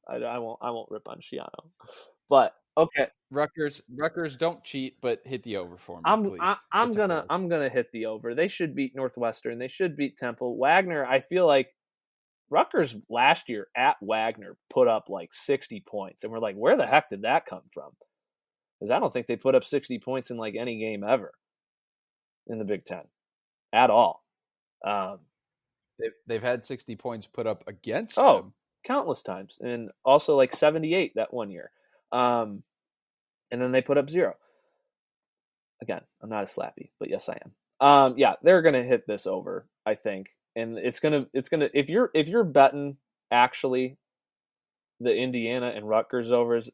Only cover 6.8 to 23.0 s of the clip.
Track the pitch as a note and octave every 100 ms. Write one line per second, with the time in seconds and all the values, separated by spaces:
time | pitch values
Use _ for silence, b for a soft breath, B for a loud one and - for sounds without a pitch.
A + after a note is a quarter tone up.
6.8 | A#3+ G#3+ G3+ D#3+ - F3 F3+ E3 C3+ B2+
7.8 | A#2 A#2 A2 A2 A#2+ A#2+ F3 - E3 C#3+
8.8 | C3+ C3 C3 B2 A#2 - B2 A#2 B2+ -
9.8 | F3+ C#3+ C#3 - B2+ A#2 B2 A2+ C3+ F3
10.8 | F#3 D#3 B2+ C3+ - F3+ E3+ C#3 B2+ _
11.8 | _ _ _ _ _ _ _ D3+ E4 C#4
12.8 | D3 A2+ - A#2 C3 E3 - G#2+ G2 -
13.8 | C3 D3 G2+ A2 A2 A2 F#2+ - _ -
14.8 | A#2+ A2 - F#2+ F2 - - C3+ - G#2+
15.8 | - G#2 G2 - A2 A2+ A2+ G2 B2+ B3
16.8 | A#2 C#3 - G2+ G#2+ D3+ - F2+ - -
17.8 | C#2+ _ _ _ _ _ _ _ _ _
18.8 | G2+ D3+ G3 B2 A#2+ A2+ C3+ C3 - C#3+
19.8 | - A#2+ - C3 - A#2+ A2 A2+ B2 A2+
20.8 | A2 G#2 G#2 B2+ F#2 - _ _ _ _
21.8 | _ _ _ _ _ _ - A2+ G2+ G2
22.8 | - F2+